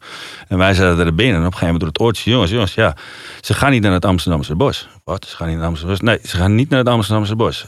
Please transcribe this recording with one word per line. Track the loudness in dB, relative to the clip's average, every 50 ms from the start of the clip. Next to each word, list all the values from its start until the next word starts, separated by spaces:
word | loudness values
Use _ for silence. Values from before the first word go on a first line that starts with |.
| -16 -18 -18 -16 -16 -16 -18 -20 -8 -4
En | 0 2
wij | 4 4 4
zaten | 4 4 4 4 4 2
er | 2 2
binnen. | 2 2 2 2
En | 2 0
op | -2 -2
een | -2
gegeven | -2 0 0
moment | 0
door | -2 -4
het | -2 0
oortje, | 0 0 0 0 0 0
"Jongens, | 2 2 2 0
jongens, | 0 0 -2 -2 0
ja, | 0 0 0 0 -4 -12 -18 -20 -18 -18 -18 -20 -16
ze | -4 -4 -2
gaan | 0 2 2
niet | 4 4
naar | 4 2
het | 2 2 2
Amsterdamse | 2 0 0 0 0 -2 -2 -2 -4 -2
bos." | 0 0 0 0 -2 -8 -14 -20 -18 _
"Wat? | -8 -8 -8 -8 -14
Ze | -12
gaan | -8 -6 -4
niet | -4 -4
naar | -4
het | -4
Amsterdamse | -4 -6 -4 -4 -4 0 0
bos?" | 0 0 0
"Nee, | -2 -6
ze | -2 0
gaan | 2 4 4
niet | 4 2 2
naar | 2 2
het | 2 2
Amsterdamse | 2 2 0 0 0 0 0 -2 -2
bos." | 0 0 -2 -2 -6 -10